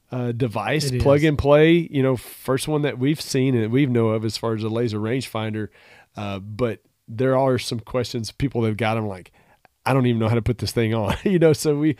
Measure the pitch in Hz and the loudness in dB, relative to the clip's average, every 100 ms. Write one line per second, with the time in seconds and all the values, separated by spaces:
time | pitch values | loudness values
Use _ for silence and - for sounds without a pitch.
0 | - 127 120 117 123 107 104 147 139 123 | -10 -6 -4 -2 -2 -2 -2 -2 -2 2
1 | 127 147 156 143 139 147 160 170 160 139 | 4 4 4 2 4 6 6 4 2 0
2 | 131 123 - - - 131 151 151 143 120 | 2 0 -6 -10 -4 -2 -2 -2 -2 0
3 | 135 160 - 135 131 120 110 127 139 120 | -2 -2 -2 0 2 2 2 2 2 2
4 | 113 110 110 - 117 113 110 113 120 107 | 2 0 -2 -4 -4 -4 -2 -2 -2 -2
5 | 110 131 - 113 110 107 104 _ - - | -4 -4 -6 -6 -6 -6 -8 _ -20 -20
6 | _ 113 104 98 104 104 117 95 _ _ | _ -10 -8 -8 -8 -4 -4 -4 _ _
7 | - 113 131 131 135 123 - 117 - 127 | -12 -2 0 2 2 0 -2 -8 -6 -4
8 | 117 123 107 - 143 120 113 104 110 113 | -4 -6 -8 -6 -4 -2 -2 0 -2 -2
9 | 104 92 85 _ _ _ _ _ - 135 | -4 -8 -16 _ _ _ _ _ 0 2
10 | 123 113 110 117 104 - 101 120 110 113 | 2 2 2 0 0 -4 -4 -2 0 0
11 | 101 - 214 180 160 147 156 147 156 - | -2 -2 0 4 4 4 0 0 0 -2